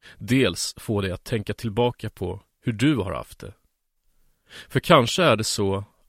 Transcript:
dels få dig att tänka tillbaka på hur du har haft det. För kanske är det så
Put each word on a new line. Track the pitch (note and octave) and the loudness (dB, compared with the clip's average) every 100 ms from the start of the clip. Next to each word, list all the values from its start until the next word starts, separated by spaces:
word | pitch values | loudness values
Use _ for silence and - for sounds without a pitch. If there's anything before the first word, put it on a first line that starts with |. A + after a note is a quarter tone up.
| - - | -20 -10
dels | G#2 C3 A2 - - - | 0 2 2 0 -8 -8
få | - G#2 | -4 -2
dig | G2 | -2
att | F2+ | -6
tänka | - A2+ G2+ | -6 -6 -6
tillbaka | - A2+ G2+ B2 - G#2+ | -8 -4 0 0 0 -10
på | - F2+ F#2+ - _ | -8 -8 -8 -14 _
hur | - | -6
du | G#2+ C#3 C3+ | 0 2 0
har | F#2 | -2
haft | C2 - - | -6 -10 -16
det. | G1+ - _ _ _ _ _ _ _ _ _ - - | -18 -18 _ _ _ _ _ _ _ _ _ -20 -6
För | - | -2
kanske | - D#3+ A#2 - | 6 6 6 2
är | E3 A2 | 4 4
det | |
så | A2 - G2 G2 G2+ _ | 0 -2 0 -2 -6 _